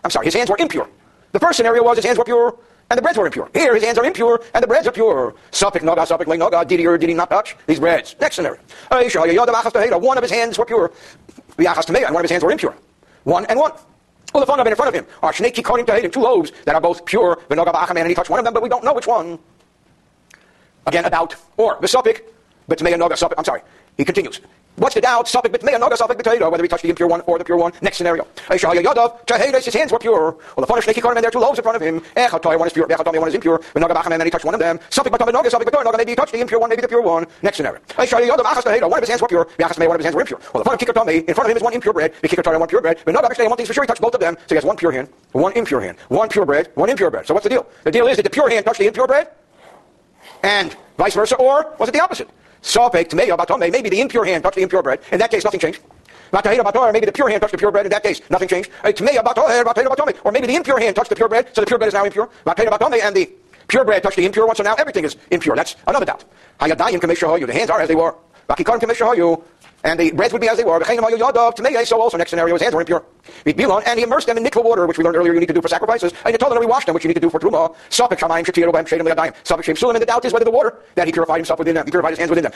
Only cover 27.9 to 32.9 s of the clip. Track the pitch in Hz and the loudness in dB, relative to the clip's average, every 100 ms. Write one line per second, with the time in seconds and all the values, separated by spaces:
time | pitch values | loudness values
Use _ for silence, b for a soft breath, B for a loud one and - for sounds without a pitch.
27.9 | - 175 165 - B B 185 175 175 185 | -2 -2 -2 -6 B B 0 2 2 2
28.9 | 269 233 - - 233 254 262 254 220 294 | 2 2 0 -4 0 2 0 -2 -2 0
29.9 | 226 226 202 160 156 B - 131 226 220 | -2 0 2 0 -4 B -6 0 0 0
30.9 | 220 240 233 226 233 247 247 220 226 160 | 0 0 0 0 0 0 0 -2 -2 -4
31.9 | 165 B - 247 165 170 160 170 151 160 | -6 B 0 0 0 0 0 0 -2 0